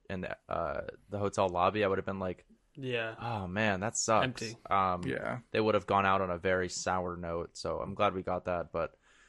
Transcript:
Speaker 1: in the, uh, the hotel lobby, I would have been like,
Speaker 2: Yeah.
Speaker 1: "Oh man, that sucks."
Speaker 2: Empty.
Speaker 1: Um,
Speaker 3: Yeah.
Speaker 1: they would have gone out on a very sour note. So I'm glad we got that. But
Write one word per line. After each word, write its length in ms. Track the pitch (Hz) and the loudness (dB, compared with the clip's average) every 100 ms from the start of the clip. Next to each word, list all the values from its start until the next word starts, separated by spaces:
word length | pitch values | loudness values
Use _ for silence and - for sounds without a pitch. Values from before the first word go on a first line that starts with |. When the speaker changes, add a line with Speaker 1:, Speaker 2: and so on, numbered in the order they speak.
| - | -8
Speaker 1:
in 120 | 95 | -6
the, 160 | - - - | -6 -8 -4
uh, 400 | 82 80 - - - - | -2 -2 -4 -8 -12 -8
the 100 | 101 | -2
hotel 300 | 101 104 95 | 0 2 2
lobby, 340 | 87 92 104 | 4 2 4
I 40 | 98 | 2
would 80 | 98 | 2
have 80 | 98 | -2
been 140 | 98 | -4
like, 260 | 92 90 _ _ _ - | -4 -6 _ _ _ -10
Speaker 2:
Yeah. 380 | 131 117 113 113 | -6 -4 -4 -6
Speaker 1:
"Oh 280 | 117 107 90 | -6 -4 -2
man, 340 | 98 107 95 | 0 2 2
that 160 | 107 - | -2 -2
sucks." 260 | - 107 | 2 4
Speaker 2:
Empty. 320 | 127 120 113 117 - | 2 -2 -8 -10 0
Speaker 1:
Um, 340 | 98 95 90 | 2 2 0
Speaker 3:
Yeah. 360 | 131 127 110 123 - | -2 -4 -4 -6 -2
Speaker 1:
they 80 | 110 | 2
would 160 | 110 104 | 4 2
have 120 | - | 4
gone 180 | 98 98 | 4 4
out 160 | 95 | 4
on 100 | 92 | 2
a 60 | 87 | 0
very 320 | 95 92 90 | 2 2 0
sour 480 | - 95 92 90 87 | -2 -2 0 -2 -4
note. 400 | 85 85 82 - | -4 -4 -6 -6
So 220 | 85 80 | -4 -4
I'm 140 | 92 98 | -4 2
glad 200 | 101 92 | 2 2
we 80 | |
got 220 | 95 90 92 | -2 -2 -2
that. 260 | 87 76 | -2 -2
But 240 | 82 78 - _ _ | -4 -4 -6 _ _